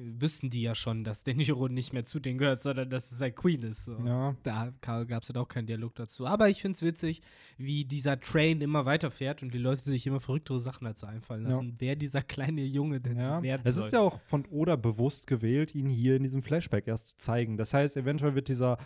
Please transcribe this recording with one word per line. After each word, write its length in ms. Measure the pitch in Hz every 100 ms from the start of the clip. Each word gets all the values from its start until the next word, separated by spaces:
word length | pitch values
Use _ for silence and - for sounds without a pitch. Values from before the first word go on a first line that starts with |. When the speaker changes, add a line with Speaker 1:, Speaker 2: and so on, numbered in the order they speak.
| 120 117
Speaker 1:
wüssten 300 | 151 - 131
die 120 | 123
ja 120 | 117 110
schon, 280 | 120 113 110
dass 180 | 104
Denjiro 440 | - 127 147 131 131
nicht 240 | 127 123
mehr 100 | 127
zu 160 | 117 156
denen 180 | 131 127
gehört, 220 | 143 131
sondern 280 | 143 131 127
dass 220 | 127 -
es 100 | 123
halt 140 | 135 -
Queen 240 | 180 147
ist. 220 | 113 107 -
So. 120 | 113 120
Speaker 2:
Ja. 300 | 123 139 127
Speaker 1:
Da 300 | 131 110 117 127
ka-, 220 | - 117 117
gab's 240 | 113 -
halt 80 | 123
auch 100 | 123
keinen 200 | 123 113
Dialog 280 | 113 117 -
dazu. 300 | 113 - 127
Aber 240 | 208 208
ich 120 | 196
find's 200 | 196 185
witzig, 400 | 165 160 160 165 - - - -
wie 280 | 135 147 135
dieser 340 | 143 139 139
Train 400 | - 160 160 160
immer 240 | 143 151 131
weiterfährt 580 | 151 151 - 135 143
und 100 | 131
die 40 | 120
Leute 240 | 123 135
sich 240 | 139 131 131
immer 120 | 135
verrücktere 400 | - 139 - 127
Sachen 260 | 123 - 120
dazu 200 | 107 104
einfallen 380 | 110 - 113
Speaker 2:
Ja. 60 | 117
Speaker 1:
lassen, 240 | 127 123 117
wer 160 | 127 147
dieser 260 | 143 139
kleine 420 | - - 135 156
Junge 360 | 135 139 151 135
denn 180 | 123 120
Speaker 2:
Ja. 240 | 127 160
Speaker 1:
werden 180 | 143 135 123
Speaker 2:
Es 100 | 135
Speaker 1:
soll. 100 | 107
Speaker 2:
ist 80 |
ja 60 | 240
auch 180 | 196 -
von 240 | - 147 139
Oda 280 | 147 165 151
bewusst 520 | 113 107 131 - -
gewählt, 460 | 123 110 135 156 147
ihn 140 | 139
hier 260 | 120 127 135
in 60 |
diesem 180 | 135 135
Flashback 460 | - 160 - 104 113
erst 200 | 113 -
zu 80 | -
zeigen. 380 | - 120 117 107
Das 160 | 110
heißt, 220 | 139 143 139
eventuell 380 | 131 147 147 135
wird 120 | 135
dieser 280 | 123 127 120